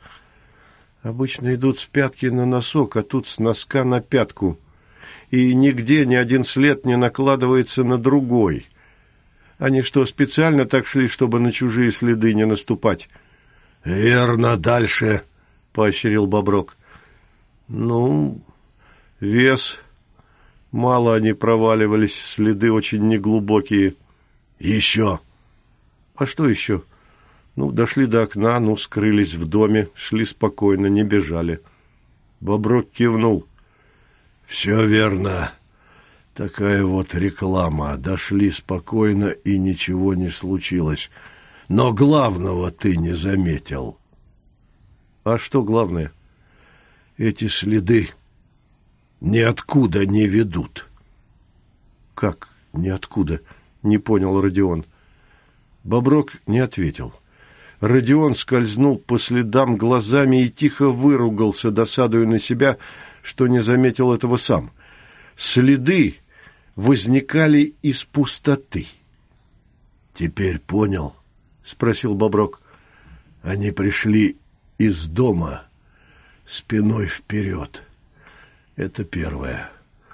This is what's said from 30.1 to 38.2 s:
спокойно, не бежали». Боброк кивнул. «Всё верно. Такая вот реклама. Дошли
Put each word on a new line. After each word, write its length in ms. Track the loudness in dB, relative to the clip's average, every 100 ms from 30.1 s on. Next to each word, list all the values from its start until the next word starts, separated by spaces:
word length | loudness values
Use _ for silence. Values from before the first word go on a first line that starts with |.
| -4
спокойно, 640 | -4 -4 -4 0 0 2 2
не 160 | 0
бежали». 580 | 2 0 0 -4 -4 -6 -10 _ _ _ _ _ _ _
Боброк 500 | -4 -2 0 0 0
кивнул. 560 | -2 0 2 2 0 -4 _ _ _ _ _ _ _ _ _ -14
«Всё 380 | -6 0 2 4
верно. 640 | 4 2 0 -4 -4 -8 -12 _ _ _ _ _ _ _
Такая 500 | -12 -10 -4 0 2
вот 300 | 2 0 -2
реклама. 800 | -4 -4 -4 -2 0 0 -2 -6 -6
Дошли 540 | -6 -6